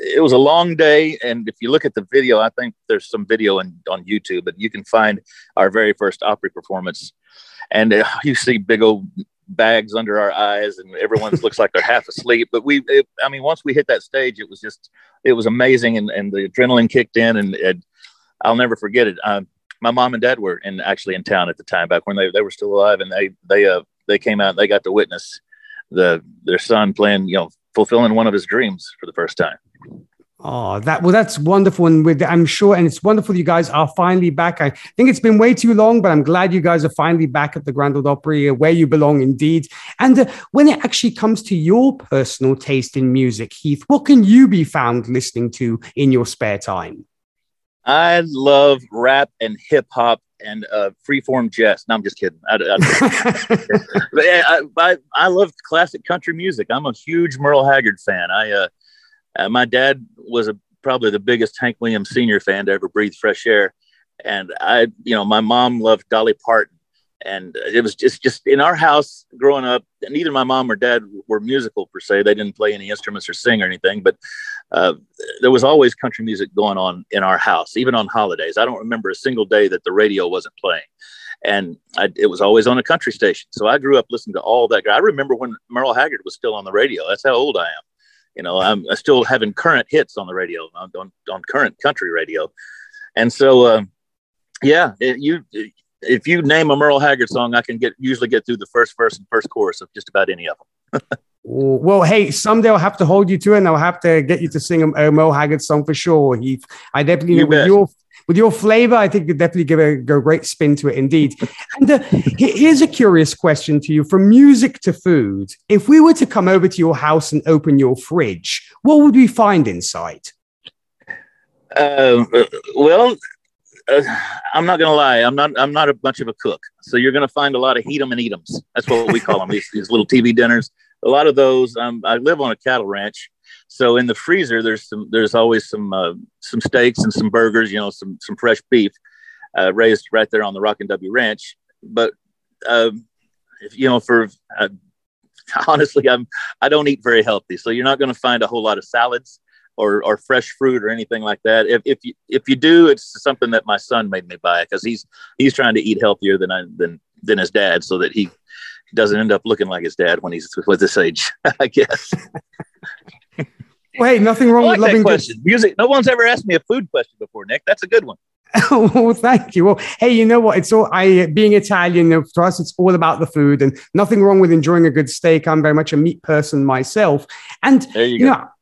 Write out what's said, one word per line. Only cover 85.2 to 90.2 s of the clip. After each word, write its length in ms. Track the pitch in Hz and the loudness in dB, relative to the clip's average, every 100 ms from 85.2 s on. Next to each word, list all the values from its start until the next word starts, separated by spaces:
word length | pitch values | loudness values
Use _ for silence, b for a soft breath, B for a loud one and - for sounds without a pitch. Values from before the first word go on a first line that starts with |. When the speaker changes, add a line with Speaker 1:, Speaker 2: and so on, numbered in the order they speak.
| 139 | -4
Speaker 1:
when 200 | 117 123 107 _ | -4 -6 -14 _
Merle 260 | 120 131 | -6 -4
Haggard 260 | 117 151 117 | -2 -2 -4
was 100 | 92 | -14
still 200 | - 117 | -8 -8
on 100 | 107 | -8
the 80 | 95 | -4
radio. 340 | 101 135 87 80 | -2 -2 -4 -8
That's 180 | 101 | -4
how 100 | 139 | -2
old 240 | 120 143 123 | -2 -2 -4
I 80 | 85 | -8
am. 180 | 78 _ _ _ _ _ | -10 _ _ _ _ _
You 80 | - | -14
know, 160 | 87 92 | -6 -2
I'm, 240 | 95 104 82 | -2 -2 -4
I'm 60 | 98 | -4
still 280 | - 127 | 2 2
having 300 | 113 127 107 | 2 -2 -2
current 320 | - 170 135 - | -4 -2 -2 0
hits 300 | 151 - | -2 -2
on 80 | 107 | -8